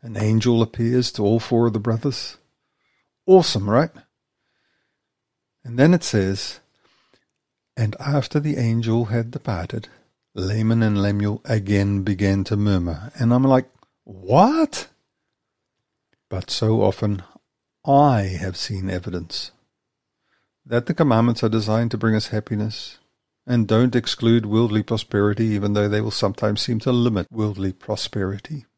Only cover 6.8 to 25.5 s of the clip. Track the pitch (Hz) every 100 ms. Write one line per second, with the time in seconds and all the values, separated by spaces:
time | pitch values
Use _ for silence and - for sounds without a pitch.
6.8 | _ _ _ _ _ _ _ _ _ -
7.8 | 110 - 143 147 127 151 147 - 117 113
8.8 | 113 113 113 120 117 120 - 92 85 113
9.8 | - _ _ _ _ - 92 107 110 113
10.8 | 110 104 101 101 104 107 - 113 98 101
11.8 | 98 101 98 95 101 98 95 101 104 95
12.8 | 85 78 110 - 113 123 135 131 131 _
13.8 | _ _ - 95 98 131 220 320 311 -
14.8 | - _ _ _ _ _ _ _ _ _
15.8 | _ _ _ _ _ 95 - - 110 110
16.8 | 101 - 107 98 - - _ _ _ _
17.8 | - 139 143 120 98 90 90 87 - 98
18.8 | 95 92 90 87 80 - - _ _ _
19.8 | _ _ _ _ _ _ _ _ - 120
20.8 | 120 - 156 113 120 113 113 113 104 110
21.8 | 117 110 113 107 - 110 - 104 107 -
22.8 | - - _ _ _ _ - 120 110 113
23.8 | 123 120 - - 113 117 107 107 117 107
24.8 | 107 113 - 104 104 104 113